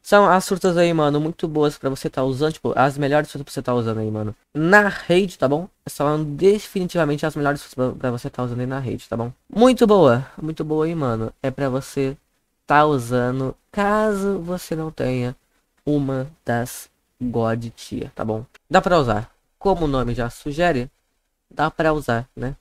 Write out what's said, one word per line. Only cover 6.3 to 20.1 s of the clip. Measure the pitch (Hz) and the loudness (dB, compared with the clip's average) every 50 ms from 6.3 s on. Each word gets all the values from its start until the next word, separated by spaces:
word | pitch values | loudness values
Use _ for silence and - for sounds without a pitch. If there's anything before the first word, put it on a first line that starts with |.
| 143 143 165 196 208 214 - - - 202 180 175 - 175 160 143 143 143 - | -4 2 4 4 4 4 -2 -6 -6 -4 -4 -2 0 0 0 0 0 -2 -2
as | 156 - | -4 -2
melhores | 151 143 139 143 143 | 0 0 0 -2 -2
frutas | - - - | -6 -14 -4
pra, | - 127 131 - - | -2 -2 -2 -2 -4
pra | - 127 | -4 -4
você | 120 120 - 135 | -4 -4 -8 -10
tá | - - | -6 -6
usando | 123 123 120 123 | -6 -4 -4 -4
aí | 123 | -6
na | 127 131 135 | -4 -6 -6
rede, | 131 117 107 - - | -6 -6 -6 -8 -8
tá | - - | -6 -6
bom? | 117 117 120 131 _ _ _ - | -4 -4 -6 -8 _ _ _ 2
Muito | 202 233 254 254 - 247 | 4 6 6 6 6 4
boa, | 208 208 196 165 135 117 120 139 - - - | 4 6 6 6 6 6 4 0 -6 -12 -10
muito | - 156 160 - 165 | -8 -8 -6 -6 -4
boa | 151 151 156 156 | -4 -2 0 0
aí, | 165 170 | -2 -2
mano. | 165 147 127 113 110 110 110 - _ | -2 -2 -2 -2 -2 -4 -6 -8 _
É | - 135 | -8 -6
pra | 127 - 143 135 | -4 -4 -4 -2
você | 123 135 131 - - 139 135 135 139 - _ _ _ _ _ _ _ _ _ | -2 -4 -6 -6 -6 -4 -4 -4 -6 -10 _ _ _ _ _ _ _ _ _
tá | - 147 147 151 | 2 4 4 4
usando, | 151 147 135 120 117 123 123 123 123 127 131 131 131 - _ _ _ | 4 2 0 -2 -2 0 0 0 0 -2 -2 -4 -6 -6 _ _ _
caso | - - 202 202 208 214 214 214 208 196 190 202 196 180 | -4 -2 0 0 2 2 2 0 0 0 -2 -2 -2 -4
você | 165 170 180 180 - - 170 | -4 -6 -8 -8 -6 -8 -6
não | 160 160 160 | -6 -6 -8
tenha | 156 - 131 123 127 127 123 123 123 _ _ _ _ _ _ _ _ _ _ | -6 -4 -4 -2 -2 -2 -4 -6 -8 _ _ _ _ _ _ _ _ _ _
uma | 143 147 147 143 135 135 131 131 147 165 _ | -2 -2 0 0 -2 -4 -4 -6 -8 -12 _
das | _ - 120 120 120 127 - - - _ _ _ _ _ _ _ | _ -4 -2 -2 -2 -6 -8 -16 -18 _ _ _ _ _ _ _
God | 127 123 113 117 113 113 113 117 117 117 - | -8 -4 -2 -2 0 0 -2 -2 -6 -10 -14
tier, | - - - - - - 127 _ | -16 -14 -10 -8 -8 -8 -10 _
tá | - 107 | -8 -6
bom? | 110 107 110 113 _ _ - _ _ | -4 -4 -6 -6 _ _ -20 _ _
Dá | 147 185 | 0 2
pra | 180 196 180 165 | 2 4 2 2
usar. | 139 120 107 104 110 - _ _ _ _ _ _ | 2 2 0 -2 -4 -8 _ _ _ _ _ _
Como | - 202 190 - 160 | -2 -2 0 0 0
o | 147 | 0
nome | 135 131 120 117 | 0 0 -2 -2